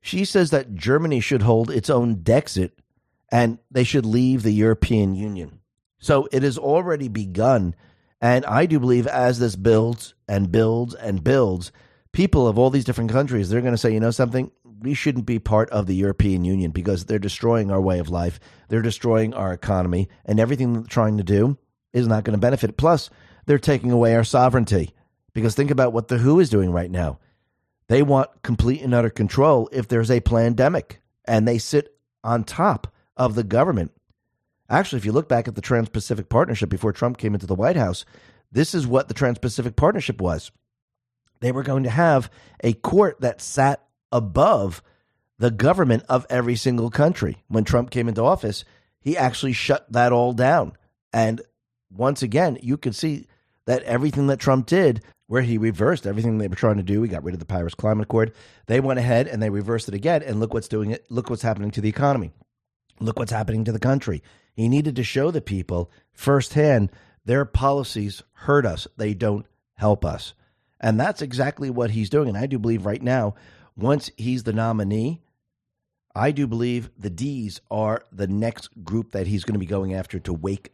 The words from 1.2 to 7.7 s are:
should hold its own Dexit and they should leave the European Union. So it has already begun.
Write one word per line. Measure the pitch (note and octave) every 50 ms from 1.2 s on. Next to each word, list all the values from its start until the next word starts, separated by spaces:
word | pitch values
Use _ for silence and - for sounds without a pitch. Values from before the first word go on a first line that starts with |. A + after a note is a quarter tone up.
should | G#2+ - C#3+ B2 G2+
hold | A#2 A#2 A2+ A2+ A2+
its | D3+ A#2+ - -
own | D3+ B2+ A#2+ A#2+ A2+
Dexit | G2 E2 - A2+ C3+ D3 - - F#2+ F2+ F2+ _ _ _ _ _ _ _ _ _ _ _ _
and | - A#2+ A#2+ A#2 A#2 B2 _ _
they | - B2+ B2
should | A#2+ - D3 A#2+
leave | A2 G#2+ A#2+ B2+ B2+ C3 B2+ G#2
the | A2+
European | G#2+ G#2 G#2+ A2+ A2+ A2 - - A#2+ A2 G#2 F#2+ F#2+
Union. | F#2+ G#2 G#2+ G2+ F#2 E2+ D2 - - _ _ _ _ _ _ _ _
So | - - D#3 C#3 C#3+ - -
it | C3 C3+
has | C#3+ B2+ C3+
already | - C#3 C#3+ E3+ F#3 F3 E3 D3 C#3+
begun. | B2 G#2 G#2+ G#2 F#2+ F#2 F2+ G#2+ B2+ C3+ A#2+ F#2+ F2+